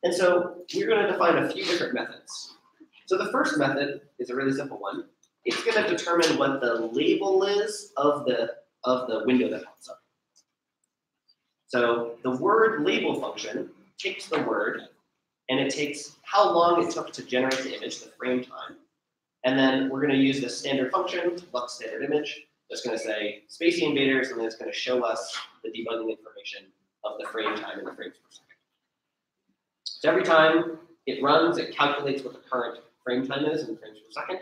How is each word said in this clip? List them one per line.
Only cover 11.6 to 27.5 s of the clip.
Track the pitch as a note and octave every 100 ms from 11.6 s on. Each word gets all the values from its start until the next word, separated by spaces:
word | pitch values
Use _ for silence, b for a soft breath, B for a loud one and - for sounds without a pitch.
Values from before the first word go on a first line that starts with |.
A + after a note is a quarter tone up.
| _
So | B2+ A#2+ A#2 A#2 -
the | C3
word | B2+ F3+ A3 A3 D3+ F3+
label | A3+ D3+ -
function | - - A2 - - - _ _
takes | G3 - -
the | D3+
word, | - - - - - _ _ _ _ _ -
and | C3+
it | C#3
takes | C#3+ D3 - - -
how | - - -
long | E3+ E3+ E3+ -
it |
took | E3 D3
to | -
generate | A#2+ B2+ C3 C3
the | C3 B2+
image, | B2+ -
the | - _
frame | B2+ B2+
time. | B2 - - - _ _ _ _ _ _
And | B2+ C3+
then | C3 C3 C3+
we're | C3+
gonna | C#3+ C3+
use | C3+ C3
the | A#2+
standard | - C#3 C3+ B2+
function, | F#3 F#3 F3+ E3+ E3+ -
Lux | B2 -
standard | - A2+ A2
image, | C#3 D3 D3+ - - _ _
that's | A2+ B2
gonna | A2
say | A2 G#2 G#2 G#2 _
spacey | - E3 E3+
invaders, | D#3 C#3 C3+ C3 -
and | A#2
then | A2+
it's | -
gonna | -
show | - B2 B2+
us | A#2+ A2+ - - - _
the | A2+
debugging | A2 A2+ A2+ A2+
information | A2 - G2+ - - F#2+ _ _ _
of | G#2 -
the | -
frame | A2+ G#2+